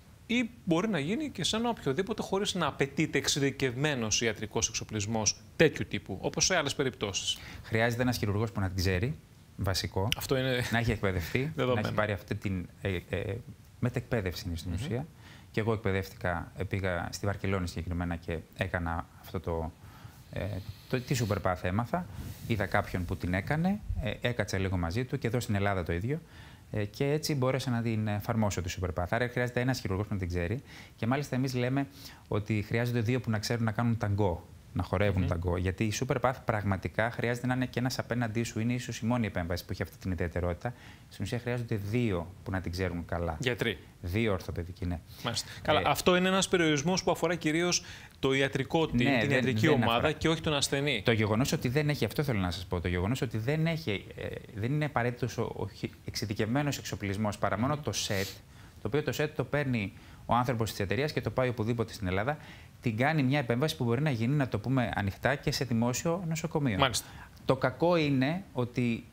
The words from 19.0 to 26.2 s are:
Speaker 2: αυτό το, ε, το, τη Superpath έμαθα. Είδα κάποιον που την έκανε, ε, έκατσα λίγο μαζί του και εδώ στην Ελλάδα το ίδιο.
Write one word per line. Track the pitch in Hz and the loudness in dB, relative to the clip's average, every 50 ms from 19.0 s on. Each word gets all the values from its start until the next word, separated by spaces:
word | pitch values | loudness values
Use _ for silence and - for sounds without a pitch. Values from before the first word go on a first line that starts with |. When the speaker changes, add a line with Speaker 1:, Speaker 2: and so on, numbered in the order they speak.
| - - - - | -6 -8 -14 -20
Speaker 2:
αυτό | - - - 92 | -12 -8 -6 -4
το, | - 90 82 82 80 87 - - - - - - - - - - - - - | -2 -2 -2 -2 -2 -4 -6 -10 -16 -20 -18 -18 -18 -18 -18 -20 -18 -10 -6
ε, | - 90 98 101 95 - - - - - - | -4 -4 -4 -4 -6 -8 -8 -12 -14 -6 -2
το, | - 127 | -2 -2
τη | 127 - 143 113 | 0 0 0 0
Superpath | 123 98 104 95 - 95 90 - - | 2 2 2 2 2 2 0 0 0
έμαθα. | 92 90 110 120 - - 175 180 - - - - - - - - | 0 0 0 0 0 -2 -4 -4 -6 -8 -10 -10 -10 -10 -8 -4
Είδα | - 117 98 98 | -2 0 0 0
κάποιον | 95 - 104 - - - 95 87 | 2 2 0 0 0 -2 -2 -2
που | 85 95 | -2 -4
την | - - 87 90 | -2 -2 0 0
έκανε, | 95 101 - 143 160 170 185 202 208 - - - - 135 | 0 0 0 0 0 2 2 0 0 -2 -4 -4 -2 -2
ε, | 107 - - | -2 -2 -2
έκατσα | - 120 120 - 101 - - 95 | -2 0 0 0 -2 0 0 0
λίγο | 95 92 92 | 0 0 2
μαζί | 90 85 82 90 120 131 | 0 0 0 0 -2 -2
του | 127 147 135 | -4 -4 -4
και | - | -2
εδώ | 117 110 123 | 0 0 0
στην | - - 104 | 0 0 0
Ελλάδα | 98 98 101 98 95 82 | 2 2 2 2 0 0
το | 82 85 | 0 0
ίδιο. | 85 101 123 147 165 | 0 0 -2 -2 -4